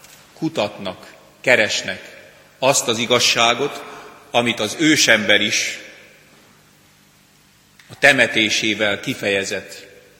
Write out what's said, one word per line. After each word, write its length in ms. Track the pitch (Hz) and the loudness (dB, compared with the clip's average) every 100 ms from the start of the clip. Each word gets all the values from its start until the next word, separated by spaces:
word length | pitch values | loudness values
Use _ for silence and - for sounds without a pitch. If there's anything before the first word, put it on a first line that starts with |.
| - - - | -20 -20 -20
kutatnak, 800 | - 160 - 101 - 98 90 - - - _ | -8 -6 -4 -4 -6 -12 -12 -18 -20 -20 _
keresnek. 920 | 131 120 104 - 98 95 - - - - _ - | 2 2 2 -2 -6 -10 -14 -20 -20 -20 _ -2
Azt 300 | 131 139 - | 0 0 0
az 100 | 113 | -2
igazságot, 840 | 117 120 - 123 117 120 143 - - - - - - | 0 2 2 2 2 2 -2 -8 -16 -18 -20 -20 -4
amit 300 | 123 120 110 | -2 0 -2
az 160 | 107 - | -4 0
ősember 600 | 156 151 - 110 104 104 | 2 4 4 4 4 2
is 380 | 107 - - - - - - _ _ _ _ _ _ _ _ _ _ _ _ _ _ _ _ _ - | 2 -2 -4 -8 -16 -20 -20 _ _ _ _ _ _ _ _ _ _ _ _ _ _ _ _ _ -20
a 80 | - | 2
temetésével 1000 | 143 131 113 110 107 - 110 101 104 101 | 4 6 2 2 0 0 -2 0 -2 -2
kifejezett, 880 | - 117 107 98 98 95 - - - - - | -6 -4 -2 -2 -2 -8 -10 -18 -20 -20 -20